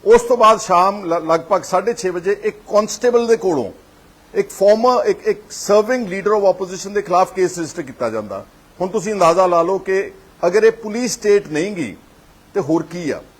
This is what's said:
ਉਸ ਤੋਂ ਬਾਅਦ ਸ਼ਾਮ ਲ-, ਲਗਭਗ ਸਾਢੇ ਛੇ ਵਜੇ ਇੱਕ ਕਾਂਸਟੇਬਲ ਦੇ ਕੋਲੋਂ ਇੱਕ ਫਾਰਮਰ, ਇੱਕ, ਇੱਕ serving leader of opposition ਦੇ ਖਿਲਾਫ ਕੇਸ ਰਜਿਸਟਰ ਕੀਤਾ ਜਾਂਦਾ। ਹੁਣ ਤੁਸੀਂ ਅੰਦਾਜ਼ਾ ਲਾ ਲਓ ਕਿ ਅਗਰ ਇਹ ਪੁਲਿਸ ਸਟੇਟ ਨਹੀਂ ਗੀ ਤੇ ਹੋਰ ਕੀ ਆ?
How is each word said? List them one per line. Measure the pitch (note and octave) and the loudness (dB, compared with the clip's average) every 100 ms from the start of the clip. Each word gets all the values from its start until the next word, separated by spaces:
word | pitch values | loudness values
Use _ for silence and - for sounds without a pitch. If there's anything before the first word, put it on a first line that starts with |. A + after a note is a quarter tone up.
ਉਸ | F#3+ A#3 | 6 4
ਤੋਂ | - A#3+ | 4 4
ਬਾਅਦ | A3 A3 | 4 4
ਸ਼ਾਮ | - F3 F#3+ G3+ | 2 2 2 0
ਲ-, | F3+ E3+ D#3+ | -4 -4 0
ਲਗਭਗ | E3 E3 F#3+ | -2 0 -2
ਸਾਢੇ | F3 F#3 G3 | 0 -2 -2
ਛੇ | A#3 F#3 | -4 -4
ਵਜੇ | F3+ F3+ G3+ | -4 -4 -2
ਇੱਕ | G#3+ - | -4 -8
ਕਾਂਸਟੇਬਲ | - G3+ G#3+ - B3 A#3+ A#3 | -2 0 0 -2 0 0 2
ਦੇ | A3+ | 0
ਕੋਲੋਂ | F#3+ D3+ G2 - _ _ _ _ _ | 0 -2 -4 -12 _ _ _ _ _
ਇੱਕ | F#3+ G3+ | -6 -6
ਫਾਰਮਰ, | - G3 G#3+ B3 B3 G#3+ | 2 4 4 4 2 0
ਇੱਕ, | G3 A3 | -2 -4
ਇੱਕ | G#3 - - - | -6 -10 -12 2
serving | G#3 G#3+ B3+ | 2 2 -2
leader | G#3 G3 G3 G#3+ | -4 -4 0 2
of | |
opposition | G3 F3+ F#3+ F#3 G3 | 2 0 -6 -10 -6
ਦੇ | G3+ | -6
ਖਿਲਾਫ | G3 F3+ F#3 | 0 0 2
ਕੇਸ | F#3+ F3+ F3 | 0 -2 -2
ਰਜਿਸਟਰ | D#3+ - | -8 -8
ਕੀਤਾ | C3+ B2 A#2+ | -12 -6 -4
ਜਾਂਦਾ। | A2 G#2 G2 G2+ _ _ - | -4 -8 -12 -12 _ _ -8
ਹੁਣ | F#3 | -4
ਤੁਸੀਂ | G#3+ F3+ | -4 -4
ਅੰਦਾਜ਼ਾ | G3+ E3 E3+ F#3 | 2 4 4 2
ਲਾ | E3+ | 2
ਲਓ | E3+ F#3+ | 0 -2
ਕਿ | F#3+ F#3+ F#3 - - _ F3 | -2 -4 -4 -12 -20 _ 0
ਅਗਰ | G3+ | 4
ਇਹ | A3 | 2
ਪੁਲਿਸ | A3+ G#3+ A3 B3 | 2 -8 -6 -6
ਸਟੇਟ | - G#3 G3+ F3+ | -4 2 2 0
ਨਹੀਂ | D3+ F#3+ | -4 -4
ਗੀ | F#3+ A#2+ F2 _ _ _ _ _ | -6 -8 -10 _ _ _ _ _
ਤੇ | G3+ | -6
ਹੋਰ | C#3+ E3 | 0 -2
ਕੀ | D#3+ F3 D#3 | -2 -8 -6
ਆ? | F#2 - | -8 -10